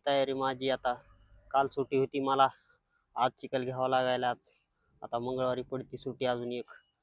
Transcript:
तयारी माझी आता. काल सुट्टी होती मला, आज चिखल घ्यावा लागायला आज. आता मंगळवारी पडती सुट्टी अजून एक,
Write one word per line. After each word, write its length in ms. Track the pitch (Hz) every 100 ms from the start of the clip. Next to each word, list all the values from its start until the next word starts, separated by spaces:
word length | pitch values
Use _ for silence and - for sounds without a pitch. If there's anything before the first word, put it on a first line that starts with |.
| -
तयारी 260 | 139 135
माझी 380 | 135 135 127 131
आता. 240 | 127 127 123 - - - - -
काल 180 | 135 135
सुट्टी 280 | - 131 139
होती 240 | 135 143
मला, 280 | 135 135 135 - _ _ _ _ _ -
आज 140 | 123 -
चिखल 260 | 135 131
घ्यावा 240 | 123 131 131
लागायला 400 | 131 127 127 123
आज. 80 | 120 - _ _ _ _ _
आता 160 | - 117
मंगळवारी 440 | 120 127 127 123
पडती 340 | 123 131 127 127
सुट्टी 300 | - 123 127
अजून 260 | 123 120
एक, 180 | 123 - - _ _